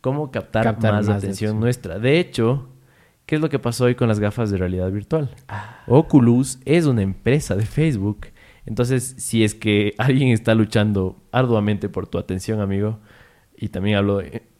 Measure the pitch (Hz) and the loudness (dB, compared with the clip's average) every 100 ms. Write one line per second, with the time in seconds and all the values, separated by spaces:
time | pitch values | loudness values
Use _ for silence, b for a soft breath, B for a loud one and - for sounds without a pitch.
0 | 127 139 151 117 95 - 110 110 110 104 | -4 -4 -6 -8 -4 -2 0 0 0 2
1 | 104 101 98 98 107 107 113 123 95 87 | 2 0 -2 -4 -2 0 0 -2 -6 -4
2 | 117 156 175 - 113 139 127 - b b | 2 2 0 0 0 0 -4 -20 b b
3 | b b - 151 156 135 123 117 123 123 | b b -6 -2 0 -2 -4 0 0 2
4 | 120 104 104 101 110 98 90 92 92 101 | 2 2 0 0 -2 0 -2 -2 -2 -4
5 | 104 160 143 - - 104 - - - 123 | -2 -2 -2 -8 -14 -14 -14 -18 2 2
6 | 165 151 120 120 135 - - 160 156 120 | 6 4 6 4 2 -6 0 2 2 2
7 | 95 95 - 139 - 98 113 - 160 120 | 0 -2 0 0 0 -2 -2 0 0 0
8 | 98 104 - b b b - 110 123 127 | -2 -4 -10 b b b -12 -4 0 0
9 | 117 - - 113 110 - 107 104 104 - | -4 -10 -4 2 2 0 0 2 0 0
10 | 117 131 131 113 - 113 110 117 104 101 | 2 2 4 2 2 2 2 2 2 0
11 | 95 90 _ 123 127 113 104 104 104 90 | -2 -6 _ -2 2 2 2 -2 -4 -6
12 | 92 95 95 92 - 107 101 98 104 110 | -6 -8 -6 -8 -4 -4 -2 -2 -2 -6
13 | b b b b b _ 107 - 98 104 | b b b b b _ -10 -4 -2 0
14 | 101 101 90 113 _ _ | 0 -2 -4 -12 _ _